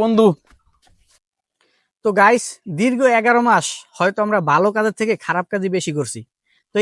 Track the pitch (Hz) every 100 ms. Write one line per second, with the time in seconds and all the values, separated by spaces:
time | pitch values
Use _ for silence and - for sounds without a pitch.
0 | 220 220 214 151 _ _ _ _ _ _
1 | _ _ _ _ _ _ _ _ _ _
2 | 220 196 202 240 - - 202 151 247 247
3 | 262 226 226 240 240 190 - - - -
4 | 185 208 208 208 147 151 202 214 220 202
5 | 220 202 - 170 180 202 185 185 165 147
6 | 120 113 - _ _ _ _ 208